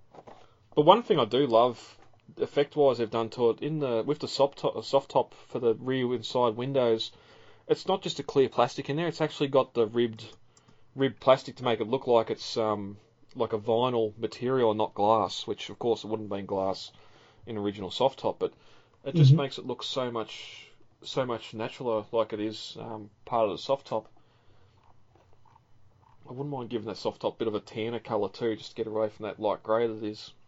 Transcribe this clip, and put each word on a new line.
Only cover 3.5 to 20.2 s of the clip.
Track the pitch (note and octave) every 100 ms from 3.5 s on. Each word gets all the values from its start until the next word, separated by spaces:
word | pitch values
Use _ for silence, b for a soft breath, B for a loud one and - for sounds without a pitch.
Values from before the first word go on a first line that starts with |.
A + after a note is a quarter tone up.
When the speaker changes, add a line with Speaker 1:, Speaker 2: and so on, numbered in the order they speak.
Speaker 1:
it | A2
in | C#3+ D#3
the, | C3+ A2+ A2
with | -
the | A#2+
soft | - C#3+ -
top, | - - -
soft | C#3 -
top | C3+ A#2+ - -
for | A#2+
the | A#2+ A2+
rear | B2+ C3 B2
and | B2 A2
side | B2+ A#2+ A2
windows, | C3 C3+ A#2+ A2+ - B B B B B B
it's | D#3 -
not | F#3+
just | F3+ -
a |
clear | - C#3 B2+
plastic | - B2 - C#3
in | C#3+
there, | E3+
it's | -
actually | D3+ - C#3+
got | C3+ C3
the | A#2+ G#2+
ribbed, | A#2+ A#2+ A2 - - - b b b b C3
ribbed | C3+ -
plastic | - C3+ - -
to |
make | B2 A2+
it | A2
look | C3 B2+
like | A#2 A2
it's, | G#2+ - A#2+
um, | A2 G#2 G2 G2+ _ _ - B2+
like | -
a | A2
vinyl | G#2+ A2+ B2+ A#2+ G#2+ G2+
material | A2+ - B2 C3 A2+
and | G#2+
not | G#2+ -
glass, | G2+ A2 F#2 - -
which | G#2 -
of | G#2
course | A#2+ G#2+
it | G#2
wouldn't | A2 G#2
have | G2+
been | F#2+
glass | G2 F#2+ F#2 - b b b b b -
in | G#2+
original | G2+ G2+ F#2
soft | - C3 -
top, | G#2+ -
but | F#2 - b b b b -
it | E3+
just | C3+
Speaker 2:
Mm-hmm. | D3+
Speaker 1:
makes | C3+ -
it | B2+
look | A#2+
so | - C3+ B2
much, | A#2